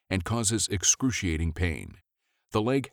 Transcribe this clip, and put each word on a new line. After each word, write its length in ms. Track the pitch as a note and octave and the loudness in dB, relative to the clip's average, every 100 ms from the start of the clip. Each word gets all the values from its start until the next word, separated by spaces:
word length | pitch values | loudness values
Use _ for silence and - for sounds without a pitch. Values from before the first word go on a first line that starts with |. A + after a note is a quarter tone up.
| - | -4
and 140 | F#2+ | -2
causes 440 | - A#2 G#2 A2 - | 0 0 2 0 0
excruciating 840 | G2 - - C3+ - F#2 D#2 E2 | 0 2 2 0 0 0 0 0
pain. 440 | D#2 F2+ C#2 G1+ - _ _ _ _ _ | 0 -2 -2 -8 -16 _ _ _ _ _
The 100 | A2 | -2
leg 280 | A2 C3+ B2+ | 2 0 -2